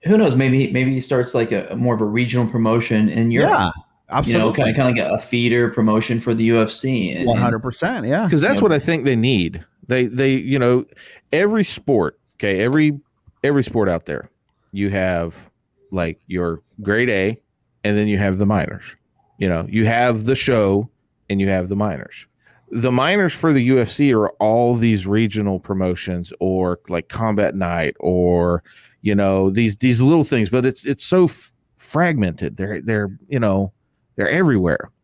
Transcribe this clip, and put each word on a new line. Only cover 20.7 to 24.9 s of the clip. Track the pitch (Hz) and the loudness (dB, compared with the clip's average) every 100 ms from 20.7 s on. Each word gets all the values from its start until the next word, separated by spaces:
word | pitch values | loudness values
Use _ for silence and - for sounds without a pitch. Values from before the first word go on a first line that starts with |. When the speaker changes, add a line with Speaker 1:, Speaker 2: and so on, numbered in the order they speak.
| 98 113 _ _ _ _ | 2 -2 _ _ _ _
Speaker 3:
and | 98 | -2
you | 98 | 0
have | 95 90 | -2 -2
the | 101 | -2
minors. | 104 71 - - - _ _ _ _ | -4 -4 -12 -20 -20 _ _ _ _
The | - 123 | -4 0
minors | 123 139 202 180 | 2 2 2 0
for | - 165 | 0 2
the | 139 | 2
U | 120 131 | 4 2
F | 113 | 2
C | - 143 | 0 2
are | 117 104 - | 4 2 0
all | 107 113 120 | 0 2 2
these | 120 117 | 2 2